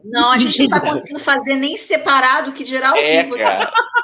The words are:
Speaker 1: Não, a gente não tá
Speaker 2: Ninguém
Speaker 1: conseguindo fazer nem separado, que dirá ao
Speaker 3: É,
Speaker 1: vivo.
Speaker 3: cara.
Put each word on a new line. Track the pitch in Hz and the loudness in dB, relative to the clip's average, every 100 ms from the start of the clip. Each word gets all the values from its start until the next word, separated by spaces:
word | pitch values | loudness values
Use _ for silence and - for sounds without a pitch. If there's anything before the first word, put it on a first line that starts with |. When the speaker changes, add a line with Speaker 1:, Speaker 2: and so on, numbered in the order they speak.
Speaker 1:
Não, | 214 233 240 | -6 0 2
a | 247 | 4
gente | 240 - | 2 2
não | 269 | 2
tá | 196 | 2
Speaker 2:
Ninguém | - | 0
Speaker 1:
conseguindo | 294 - 294 | -4 -6 -6
fazer | 294 269 269 | -2 -2 0
nem | 269 285 349 | -2 -2 -4
separado, | - 311 - 269 254 302 269 | -2 -2 2 2 4 0 -2
que | 269 | -8
dirá | 254 262 262 | -6 -2 0
ao | 302 | 2
Speaker 3:
É, | 151 160 | 2 2
Speaker 1:
vivo. | - - | 0 0
Speaker 3:
cara. | - 190 - 453 - 480 | 0 0 0 -2 -2 -2